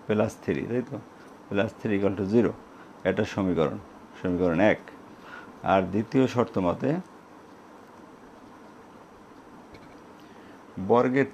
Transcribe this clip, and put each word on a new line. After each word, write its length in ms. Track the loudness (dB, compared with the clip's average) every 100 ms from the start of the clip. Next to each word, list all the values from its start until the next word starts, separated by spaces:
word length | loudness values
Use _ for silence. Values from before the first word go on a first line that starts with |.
| -2
প্লাস 300 | 0 0 -2
থ্রি, 240 | -4 -4 -2
তাই 140 | -4 -6
তো? 80 | -10 -14 -20 -20 -20 -4
প্লাস 240 | -2 -2 -4
থ্রি 160 | -2 0
ইকুয়াল 200 | 0 0
টু 100 | 2
জিরো, 260 | 4 2 0 -12 -20 -20 -4
এটা 200 | -2 0
সমীকরণ, 540 | -2 -2 0 2 0 -2 -12 -20 -20 -8
সমীকরণ 380 | -4 0 2 4
এক। 180 | 4 2 -4 -20 -20 -20 -20 -18 -18 -8
আর 200 | 2 2
দ্বিতীয় 440 | 2 -2 0 2 2
শর্ত 320 | 2 0 0
মতে 380 | -2 0 -2 -4 -6 -18 -20 -20 -20 -20 -20 -20 -20 -20 -20 -20 -20 -20 -20 -20 -20 -20 -20 -20 -20 -20 -20 -20 -20 -20 -20 -20 -20 -20 -20 -20 -20 -20 -20 -20 -16 -8 2
বর্গের 380 | 4 4 2 0